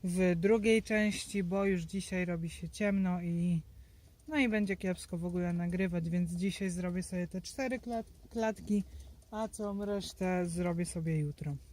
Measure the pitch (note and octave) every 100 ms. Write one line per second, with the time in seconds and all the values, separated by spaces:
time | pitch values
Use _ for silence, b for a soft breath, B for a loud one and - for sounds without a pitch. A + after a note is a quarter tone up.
0 | F#3 F3+ F#3 E3+ G3 A3+ G#3+ A3+ - G#3+
1 | G#3+ - - G3+ F3 G3 G3 F3+ D#3+ G3
2 | - F#3 F3+ E3+ E3 - E3 - G#3 G3
3 | F#3 F3+ F3 E3+ F3 E3+ - b b b
4 | b b - D#4 B3 G#3+ G3+ F#3+ F#3+ F3+
5 | - F3 F3 F3+ F3 F3 F3 F3+ F#3+ F3
6 | E3 F3+ E3+ F3 G3 - F#3+ F3 F3+ F3+
7 | F3+ F3+ F3 F#3 - - C4 B3+ A#3+ A#3
8 | A3+ - - A#3 A3 A3 - G#3 - B
9 | B B - G#3+ A3 - G#3 G3+ G#3 G3+
10 | F3+ - F#3 F3+ F3 E3+ F3 E3+ F3 F3
11 | E3 D#3+ D3 D3 D3 C#3 -